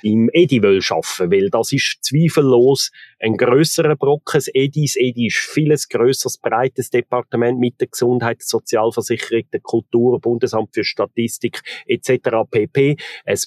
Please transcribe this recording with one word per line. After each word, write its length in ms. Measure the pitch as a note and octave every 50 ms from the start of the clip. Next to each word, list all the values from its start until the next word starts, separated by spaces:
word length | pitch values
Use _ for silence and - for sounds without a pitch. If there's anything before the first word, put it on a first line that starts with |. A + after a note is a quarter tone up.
| -
im 260 | G#2+ G#2+ A2+ A2+ A#2+ -
edi 280 | E3+ F3+ - - A#2
wollen 220 | - G2+ G2 F#2+ F2+
schaffen, 480 | - F2+ E2 - - - - F#2 F2
weil 180 | G2 G2 G2 G2
das 240 | E2+ A2+ A2+ - -
ist 240 | C3+ - - - -
zweifellos 880 | - - C3 D#3 E3+ D#3 - D#3+ C#3+ C3+ B2 A#2+ A#2+ C3 C#3 - - - - - - - _ _
ein 180 | - A2 G#2+ G2
grösserer 580 | B2+ A#2+ B2 C#3+ E3 D#3+ - - D#3+ D3+ D3+
Brocken. 420 | D3 C#3 C#3 C#3+ D3+ - - - D3
Das 100 | - - -
edi, 320 | C3 C#3 C#3+ - D3+ D3+
das 120 | C3 - -
edi 280 | B2+ B2+ A#2 A#2+ A#2
ist 120 | G#2 - -
vieles 520 | - - - D#3 D#3 D3 D3+ C#3 - -
grösseres, 480 | - A2 A#2 C3 - - - B2 - -
breites 540 | - A2 A2 A2+ B2+ C3+ - - A#2+ -
Departement 680 | - A#2+ A#2+ - B2 B2 A2+ - - A#2 A#2+ A#2+ B2+ B2
mit 240 | B2 A#2+ - -
der 60 | B2 -
Gesundheit, 500 | - - A#2+ A#2+ B2 B2 A#2 A#2+ A2+ -
der 80 | -
Sozialversicherung, 1000 | - - G#2+ - - - A2 G#2+ A#2 - - C3 - A#2 A2 - - - D3 A#2 -
der 100 | - G#2+
Kultur, 580 | - - - A#2 - _ - A#2+ A#2+ B2 A#2+ -
Bundesamt 540 | - A#2 A#2+ A2+ C3 A#2+ - A2 A2 - -
für 80 | A2+ G#2
Statistik 800 | - - - G2+ - _ A#2+ A#2 A2 - - - A#2 - - - - - - - -
et 180 | A#2+ A#2+ -
cetera 380 | - B2+ B2+ - B2+ - F#2+ F#2
pp. 540 | - - - G#2+ - - C#3 C#3 C#3+ D3+ - - - - - -
Ein 140 | - G2+ F#2+ -